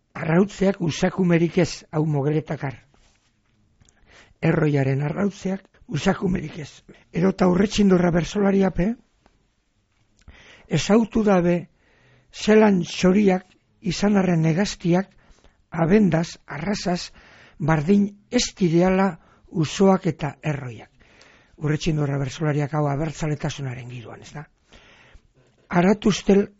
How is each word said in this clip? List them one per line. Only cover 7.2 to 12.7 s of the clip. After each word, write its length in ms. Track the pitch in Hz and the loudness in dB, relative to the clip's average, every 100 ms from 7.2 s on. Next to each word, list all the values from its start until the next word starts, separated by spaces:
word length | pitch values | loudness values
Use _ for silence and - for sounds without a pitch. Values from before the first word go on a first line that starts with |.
| 190 - 180 | -2 2 2
Urretxindorra 600 | 175 202 - 196 180 175 | 2 0 2 4 4 2
bersolariape, 840 | 175 160 208 196 196 190 175 185 247 _ _ _ _ _ _ _ _ _ _ _ _ - - - - - | 0 -2 -2 0 2 0 0 -2 -4 _ _ _ _ _ _ _ _ _ _ _ _ -20 -20 -20 -20 -4
ezautu 560 | 160 - 226 214 226 208 | -4 2 2 2 0 2
dabe 300 | 185 175 175 - _ _ _ _ _ _ | 2 2 0 -4 _ _ _ _ _ _
zelan 500 | - - 214 214 | -6 4 6 6